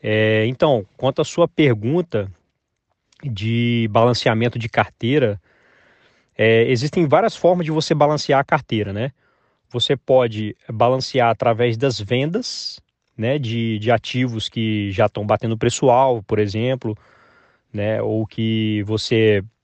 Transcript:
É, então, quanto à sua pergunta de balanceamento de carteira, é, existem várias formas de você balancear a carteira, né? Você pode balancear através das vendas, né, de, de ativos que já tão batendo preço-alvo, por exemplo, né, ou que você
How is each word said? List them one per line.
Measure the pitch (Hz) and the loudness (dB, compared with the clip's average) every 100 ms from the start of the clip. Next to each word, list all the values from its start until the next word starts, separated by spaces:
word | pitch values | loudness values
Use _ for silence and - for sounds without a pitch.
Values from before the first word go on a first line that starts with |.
É, | 113 107 110 110 110 | 0 2 2 2 0
então, | 127 160 123 98 _ | 0 2 2 -2 _
quanto | 131 139 | -4 -2
à | |
sua | 151 - 170 | -4 0 0
pergunta | - 151 110 110 165 175 113 98 - _ _ _ _ _ _ _ _ | 2 2 2 0 -2 -2 -6 -6 -12 _ _ _ _ _ _ _ _
de | 143 104 110 117 120 117 113 | -10 -6 -2 0 0 0 0
balanceamento | 107 120 117 - 110 120 120 | 2 2 2 0 0 0 -2
de | 113 | -4
carteira, | - 107 _ 117 147 123 101 _ _ _ _ _ _ _ _ _ - | 0 -2 _ 0 2 0 -2 _ _ _ _ _ _ _ _ _ 0
é, | 110 113 120 | 4 4 4
existem | 127 147 - | 2 0 0
várias | 160 151 214 | 2 4 2
formas | - 170 180 | 2 2 2
de | 160 | 0
você | 156 151 156 | -2 -2 2
balancear | 147 151 - 139 | 2 2 0 0
a | |
carteira, | 139 156 - 113 101 | 2 -2 -2 -4 -4
né? | 98 131 _ _ _ _ _ _ | -6 -8 _ _ _ _ _ _
Você | 123 - 139 | -6 -2 -2
pode | - 131 123 110 107 - - | 4 4 4 -2 -8 -10 -12
balancear | 110 117 131 127 131 117 | 0 2 2 -2 2 2
através | 113 123 113 120 113 | 2 0 2 0 0
das | 139 117 | -2 -2
vendas, | 101 123 147 175 247 - - - _ _ _ - | -4 -2 -2 -4 -6 -10 -12 -14 _ _ _ -6
né, | 110 147 | -4 -2
de, | 120 117 113 107 | -2 -2 -2 -2
de | 110 | 0
ativos | 113 - 127 127 113 - | 0 0 -4 -4 -4 -8
que | - 110 107 101 | -4 -2 -2 -4
já | 92 107 | 0 -2
tão | - 107 | 0 -2
batendo | 110 113 110 | -2 -2 -2
preço-alvo, | 117 - 139 120 135 117 | -2 0 2 4 2 0
por | 101 104 | -2 -2
exemplo, | 104 101 123 131 113 107 _ _ _ _ _ _ _ | -2 -2 -4 -4 -6 -10 _ _ _ _ _ _ _
né, | 104 104 110 | -6 -4 -2
ou | 110 110 | -2 -4
que | 107 - 113 110 110 104 101 | -4 -4 -2 0 -2 -2 -2
você | 107 - 113 110 101 101 _ | -4 0 2 4 2 -2 _